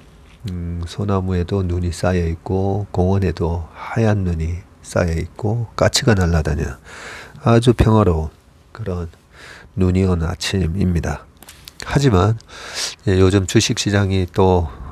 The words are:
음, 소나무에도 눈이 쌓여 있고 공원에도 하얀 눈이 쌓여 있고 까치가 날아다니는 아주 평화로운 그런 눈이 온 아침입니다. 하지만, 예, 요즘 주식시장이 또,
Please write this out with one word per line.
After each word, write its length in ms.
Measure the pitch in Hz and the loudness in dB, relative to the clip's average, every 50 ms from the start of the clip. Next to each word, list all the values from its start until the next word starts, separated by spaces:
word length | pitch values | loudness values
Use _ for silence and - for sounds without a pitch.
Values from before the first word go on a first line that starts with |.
| - - - - - - - - - - | -16 -20 -20 -20 -20 -20 -18 -14 -10 -10
음, 320 | 90 87 87 85 85 85 85 | -8 -8 -8 -8 -6 -8 -8
소나무에도 760 | 82 - - 101 101 98 95 92 95 92 87 87 - 101 98 | -8 -8 -6 -2 -2 0 0 0 0 0 -2 -2 0 -2 -2
눈이 300 | 95 87 87 90 87 87 | 0 -2 -2 -2 -2 -4
쌓여 340 | 80 - - 90 92 90 85 | -4 -2 -2 0 0 0 0
있고 600 | 82 82 - - - 95 95 98 98 98 104 101 - | -2 -4 -6 -4 -4 -2 -2 0 -2 -2 -4 -4 -4
공원에도 760 | - 92 90 92 98 98 95 87 85 - 85 82 85 85 80 - | -2 0 2 2 2 2 2 0 0 -2 -2 -2 -2 -4 -6 -10
하얀 520 | - - - - - 113 113 107 104 101 92 | -14 -16 -14 -6 -2 0 2 2 2 2 0
눈이 320 | 90 85 80 80 82 87 87 - - - - | -2 -2 -2 -2 -4 -4 -8 -10 -16 -20 -20
쌓여 280 | - - - 98 92 85 | -14 -4 -2 0 0 0
있고 560 | 82 80 87 - - - - 104 113 120 113 - - | 0 -2 -4 -6 -8 -6 -4 -4 -2 -4 -4 -6 -2
까치가 380 | - - 107 - - 135 127 | 0 0 2 2 2 2 2
날아다니는 580 | 107 95 90 82 85 80 73 76 76 80 76 67 65 - - - - - - - - - - - - - - | 2 4 2 2 2 0 0 0 -2 -2 -4 -6 -8 -12 -18 -20 -20 -18 -18 -16 -18 -18 -18 -20 -18 -2 2
아주 280 | 120 117 113 117 123 | 4 4 6 4 4
평화로운 560 | 110 - - 110 110 107 101 90 82 80 78 76 - - _ _ _ _ _ _ | 4 4 4 4 4 4 4 4 2 0 -2 -6 -10 -16 _ _ _ _ _ _
그런 360 | - - 107 98 90 87 85 82 - _ _ _ - - - - - - - - - | -16 -12 -10 -8 -8 -8 -8 -10 -14 _ _ _ -20 -20 -20 -20 -20 -20 -20 -10 -4
눈이 300 | - 95 92 90 92 95 | 0 0 2 4 2 2
온 180 | 92 90 82 | 2 2 0
아침입니다. 1000 | 80 - 87 - - - - 95 87 80 82 98 90 92 87 78 - - 76 - - - _ _ - - - - - - - - - | 0 -2 -4 -6 -6 -4 -2 0 0 0 0 0 0 0 0 0 -2 -4 -6 -8 -12 -18 _ _ -20 -20 -20 -20 -20 -20 -18 -16 -8
하지만, 520 | - - 143 139 135 101 90 92 107 113 110 - - - - - - - - - - - - - | -4 0 2 4 4 4 4 4 2 2 -2 -6 -14 -20 -18 -16 -14 -10 -10 -8 -10 -10 -6 -2
예, 140 | 110 92 92 | 0 4 4
요즘 260 | 95 95 98 101 92 | 4 4 4 2 2
주식시장이 800 | - - 117 - - 117 - - 104 101 101 101 95 95 95 90 - - | 2 2 2 2 2 -2 -2 -2 0 0 2 2 2 0 0 -2 0 2
또, 340 | - 95 92 90 90 82 - - - - - | 2 4 4 4 2 2 -2 -6 -12 -16 -10